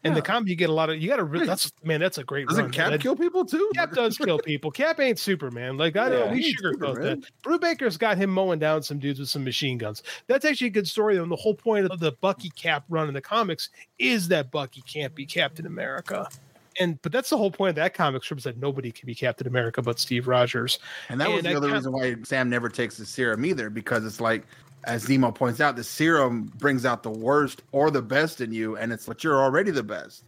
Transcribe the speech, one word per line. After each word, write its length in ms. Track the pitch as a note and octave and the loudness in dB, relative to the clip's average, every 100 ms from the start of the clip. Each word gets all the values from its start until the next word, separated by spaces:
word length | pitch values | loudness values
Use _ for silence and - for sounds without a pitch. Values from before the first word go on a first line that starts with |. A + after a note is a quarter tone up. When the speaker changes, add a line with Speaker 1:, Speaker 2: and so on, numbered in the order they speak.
Speaker 1:
In 100 | E3 | 2
the 60 | D#3+ | 2
Speaker 2:
Yeah. 40 | |
Speaker 1:
comic, 240 | D3 A3+ G#3 | 2 0 0
you 60 | |
get 160 | E3+ E3+ | 2 2
a 20 | |
lot 160 | D#3 D#3 | 4 2
of, 140 | D#3+ | 0
you 60 | E3 | 0
got 100 | C4+ | 0
a 60 | |
re-, 160 | E3 D3+ | 0 0
Speaker 2:
Right. 60 | D#4+ | 0
Speaker 1:
that's, 220 | F#3 - _ | 0 -4 _
man, 180 | D#3+ D3+ | -2 0
that's 180 | F3+ E3 | 0 -2
a 60 | |
great 220 | B2+ C#3 C#3 | -6 -4 0
Speaker 2:
Doesn't 200 | F3+ C3 | 0 0
Speaker 1:
run. 60 | |
Speaker 2:
Cap 180 | B2+ E3 | 0 0
Speaker 1:
That 80 | D3+ | 2
Speaker 2:
kill 160 | F#3+ - | 0 0
people 280 | F4 F4+ | 0 0
too? 240 | F#4 D#4+ G#4 | 0 0 0
Speaker 1:
Cap 180 | F#4 E4 | 0 0
does 240 | C#4+ A#3 A3 | 2 0 0
kill 220 | C4 D#3 | 0 0
people. 320 | D#3 D3 D#3 | 0 -4 -4
Cap 300 | C#3+ D4+ D#4+ | -2 0 2
ain't 180 | C4+ G#3+ | 2 2
Superman. 580 | - F#3 C#3 A#2+ B2 C3+ | 0 -2 -2 -6 -6 0
Like, 200 | E3 F3 | 2 2
I 120 | B3+ | 2
don't, 180 | B3+ G#3+ | 2 2
Speaker 3:
Yeah. 40 | |
Speaker 1:
we 80 | A#3+ | 2
Speaker 2:
He 40 | D#4+ | 0
ain't 60 | A3 | 0
Speaker 1:
sugarcoat 320 | F#3 C#4 - | -2 -2 -2
Speaker 2:
Superman. 260 | B2+ D3+ F#3+ | -2 -2 -4
Speaker 1:
that. 100 | - _ | -8 _
Brubaker's 560 | - E4+ E4+ E4 B3+ D#3 | -2 2 2 2 -2 2
got 180 | A3+ F#3+ | 2 2
him 140 | G3 | 2
mowing 300 | F#3+ F#3+ D#3+ | 2 2 2
down 220 | D3+ D#3 | 2 2
some 160 | - C#3+ | 0 -4
dudes 180 | C#3 C#3 | -4 -4
with 100 | C#3 | -4
some 140 | D3 | -4
machine 320 | C3 A#2+ C#3+ B2 | -2 -2 -2 -2
guns. 260 | G#2+ G#2+ - - - | -6 -8 -12 -16 0
That's 160 | C4 | 2
actually 240 | D4+ C#4 B3 | 2 2 0
a 20 | |
good 160 | G#3 F3+ | 0 0
story. 300 | - G#3+ G3 | 0 2 2
And 120 | E3+ | 2
the 60 | E3+ | 0
whole 160 | A3 | 0
point 360 | G#3 A3+ G#3+ F#3+ | 0 2 2 2
of 80 | F3+ | 0
the 140 | D#3+ | -2
Bucky 380 | C3 F#3+ F#3+ F3+ | 0 0 0 -8
Cap 340 | - E3+ D3 - | -4 0 0 0
run 200 | D#3+ D#3 | -2 -2
in 40 | |
the 60 | C#3 | -4
comics 480 | - G#3+ G#3 D#3+ - - - _ | -2 0 0 -2 -8 -12 -20 _
is 300 | B3+ A#3 E3+ | 2 2 2
that 220 | F3 B2+ | 0 0
Bucky 300 | D3+ C3+ C3+ | -6 -6 -12
can't 320 | - D3+ C#3 D#3 | -12 -6 -6 -8
be 100 | C#3 | -6
Captain 400 | F3 C#3+ D#3 D#3+ | -2 -2 -2 -10
America. 600 | E3 D3+ C#3 - - F3 - - _ _ - | -8 -6 -6 -6 -6 -6 -12 -20 _ _ 0
And, 220 | F3+ D3+ | 0 0
but 80 | E3 | -2
that's 200 | A3 B3+ | -2 0
the 60 | C#4+ | 2
whole 140 | G3+ | 2
point 200 | - G3 | 2 0
of 60 | D#3 | 2
that 160 | F3 | 0
comic 300 | - D#3 C3 | 2 0 0
strip, 160 | - C#3+ | -6 -6
is 60 | |
that 120 | C3 A#2 | -6 -4
nobody 360 | C#3 C#3 B2 | -4 -2 -6
can 140 | - B2+ | -10 -12
be 80 | A2+ | -2
Captain 320 | B2+ A#2+ B2+ | -2 -2 -2
America 340 | B2 A#2 A2+ | 0 0 0
but 160 | A#2 A#2 | -2 -2
Steve 300 | - A#2+ B2 | 0 0 2
Rogers. 500 | B2 A#2+ B2 B2 - - - - | 4 4 2 -2 -4 -6 -14 -8
Speaker 2:
And 120 | B2 | -2
that 80 | D#3 | 0
was 100 | E3+ | 2
Speaker 1:
And 80 | E3+ | 0
Speaker 2:
the 20 | |
Speaker 1:
I 40 | D3 | 0
Speaker 2:
other 100 | C#3+ | 0
Speaker 1:
kinda 100 | C3 | 0
Speaker 2:
reason 160 | C3 | -2
why 240 | C3 B2+ A#2 | -2 -2 -2
Sam 260 | A2 C3+ B2 | -4 0 2
never 200 | B2 A#2 | 0 -2
takes 280 | - A#2 - | -2 -4 -4
the 60 | |
serum 400 | G#2 - B2 A2 | -12 -2 0 0
either, 240 | D3+ D#3+ G#2+ | 0 -2 -4
because 380 | A2 G#2+ A#2+ A2 | -6 -2 -2 -2
it's 140 | G#2 | -2
like, 240 | A2+ A2+ - - - - | 0 0 -4 -20 -20 -14
as 200 | - A#2+ | -6 -6
Zemo 300 | A2 C3+ B2 | 2 4 4
points 260 | G#2 B2+ A#2 | 2 -2 2
out, 140 | D3 | 0
the 80 | B2 | 0
serum 680 | A#2 - D#3+ D#3+ C3 A#2 G#2+ A#2 | -8 0 4 4 4 0 -6 -2
brings 300 | C#3+ C3 B2 | 0 2 0
out 160 | A#2 | -2
the 80 | A#2 | -4
worst 520 | A2 A2+ D3 C#3 - _ | -4 2 2 2 -4 _
or 180 | C#3 D#3 | 2 4
the 100 | C#3+ | 2
best 400 | A2 C3 D#3+ - | 2 2 0 -2
in 120 | A#2 | -6
you, 240 | A2+ A2 G#2+ | -4 -4 -4
and 160 | A2+ | -4
it's, 140 | A2+ - | -6 -8
but 180 | A2+ | -4
you're 120 | D#3+ C#3 | 2 4
already 300 | C3+ C#3+ G3+ | 4 4 2
the 100 | D3 | 0
best. 400 | G#2+ F#2+ C2 - | -4 -8 -10 -20